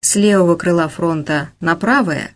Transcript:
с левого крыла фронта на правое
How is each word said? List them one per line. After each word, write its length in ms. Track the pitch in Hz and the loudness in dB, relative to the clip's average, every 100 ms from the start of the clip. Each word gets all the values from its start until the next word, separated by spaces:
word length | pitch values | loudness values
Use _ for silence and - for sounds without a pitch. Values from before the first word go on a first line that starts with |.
с 140 | - 202 | -2 2
левого 400 | 208 202 180 170 | 4 4 4 2
крыла 320 | - 170 160 | 2 0 0
фронта 600 | - 170 160 147 151 151 _ | -2 -4 -4 -4 -4 -4 _
на 140 | 170 170 | -4 -2
правое 560 | 202 269 202 143 110 | 0 0 0 -4 -8